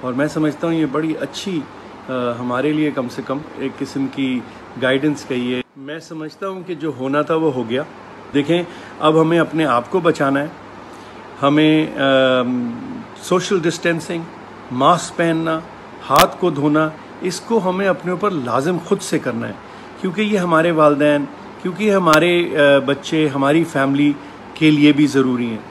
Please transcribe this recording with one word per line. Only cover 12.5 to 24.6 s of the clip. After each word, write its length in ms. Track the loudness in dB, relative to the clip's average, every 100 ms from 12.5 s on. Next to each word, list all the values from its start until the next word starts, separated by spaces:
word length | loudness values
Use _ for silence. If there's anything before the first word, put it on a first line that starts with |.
| -2 -4 -6 -10 -12 -14 -14 -2
social 300 | 0 2 0
distancing, 640 | 0 -2 -2 -2 -4 -8 -8 -14 -18 -18 -10
mask 400 | 2 4 4 0 -2
पहनना, 440 | 0 2 0 -4 -6 -18 -20 -18
हाथ 360 | 2 4 4 2
को 100 | -2
धोना, 400 | 0 0 2 0 -4 -18 -8
इसको 360 | -6 -6 -2 0
हमें 280 | 0 0 0
अपने 240 | 0 -2
ऊपर 200 | -2 0
लाजिम 480 | -2 -2 0 0 -2
ख़ुद 200 | 0 -2
से 200 | 0 -4
करना 280 | -2 -6 -6
है, 80 | -10 -16 -18 -18 -8
क्योंकि 200 | -6 -2
ये 160 | 0 0
हमारे 340 | 2 2 4
वालिदैन, 560 | 6 6 6 4 2 0 -8 -18 -8
क्योंकि 240 | -8 -2 2
ये 60 |
हमारे, 420 | 4 4 4 4 2
अ, 360 | 0 2 6 6 4
बच्चे, 400 | -2 -2 0 0
हमारी 360 | 2 2 2
family 480 | 2 0 0 4 2 2 -8 -18 -18
के 140 | 0